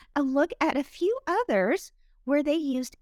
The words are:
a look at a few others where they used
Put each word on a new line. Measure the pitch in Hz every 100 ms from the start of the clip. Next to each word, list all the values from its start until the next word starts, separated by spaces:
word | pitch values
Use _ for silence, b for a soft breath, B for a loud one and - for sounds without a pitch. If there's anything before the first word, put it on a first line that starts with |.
| b
a | 294
look | 269 269 349 -
at | 311 277
a |
few | 269 - 359 508 -
others | 381 494 202 190 359 - _ _ _
where | - 285
they | 294
used | 320 285 254 247 -